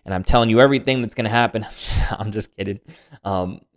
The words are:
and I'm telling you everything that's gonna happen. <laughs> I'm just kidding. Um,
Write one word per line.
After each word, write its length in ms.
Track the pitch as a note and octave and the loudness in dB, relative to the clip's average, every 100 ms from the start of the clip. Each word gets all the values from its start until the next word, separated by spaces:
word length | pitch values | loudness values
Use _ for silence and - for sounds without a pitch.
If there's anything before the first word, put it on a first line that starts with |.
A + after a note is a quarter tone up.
| - | -6
and 80 | |
I'm 100 | F#2 | -6
telling 260 | F#2 B2 A#2 | 2 4 4
you 120 | A2 | 6
everything 400 | C#3 C3+ C3+ C3 | 6 4 0 -2
that's 140 | A#2 - | -4 -4
gonna 120 | A2 | -2
happen. 400 | A#2 A#2 A2 G#2 - - | 0 0 -2 -8 -14 -4
<laughs> 220 | - - | 0 0
I'm 200 | - G#2+ | -2 -6
just 240 | G#2+ - - | -6 -8 -8
kidding. 240 | G2+ G2+ - - _ - - | -8 -8 -12 -20 _ -14 -6
Um, 340 | F#2+ F2+ - _ | -4 -4 -8 _